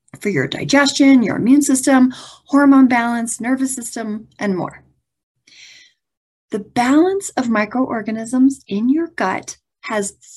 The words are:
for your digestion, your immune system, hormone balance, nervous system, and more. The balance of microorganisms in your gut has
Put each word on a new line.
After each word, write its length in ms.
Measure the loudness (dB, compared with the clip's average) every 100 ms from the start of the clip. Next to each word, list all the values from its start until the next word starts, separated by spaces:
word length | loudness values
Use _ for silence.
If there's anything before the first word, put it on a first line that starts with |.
| _ -8
for 80 | -4
your 180 | -2 -2
digestion, 760 | -6 0 2 2 2 4 4
your 140 | 2 0
immune 260 | 2 4
system, 500 | 4 0 2 4 2 0 -16 -20 -2
hormone 420 | 2 6 6 4
balance, 520 | 2 -2 -4 -6 -6
nervous 340 | -4 -2 -4
system, 540 | -6 -10 -10 -10 -10 -14 -8
and 180 | -4 -4
more. 260 | -6 -12 _ _ _ _ _ _ _ _ -20 -20 _ _ _ _ _ _ _
The 100 | -12
balance 720 | -8 -2 2 2 2 0 -6
of 180 | -6 -2
microorganisms 1120 | -2 -2 -4 -4 -6 -8 -10 -4 2 2 0 -8
in 200 | -4 0
your 200 | -2 -2
gut 480 | -4 -4 -4 -10 -18 _ _
has 340 | -8 -6 -6 -10 _